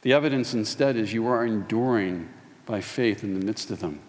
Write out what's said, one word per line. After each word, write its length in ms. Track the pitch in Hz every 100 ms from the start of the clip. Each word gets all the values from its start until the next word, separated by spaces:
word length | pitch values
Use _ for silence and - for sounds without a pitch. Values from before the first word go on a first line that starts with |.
The 100 | 120
evidence 420 | 139 151 135 117
instead 420 | 120 107 - 139 120
is 160 | 104
you 140 | 113 113
are 160 | 123
enduring 840 | 117 107 107 117 127 120 92 90 82 - - -
by 160 | - 107
faith 420 | 92 - 120 101
in 160 | 101 95
the 60 | 98
midst 240 | 107 -
of 80 | 98
them. 200 | 85 73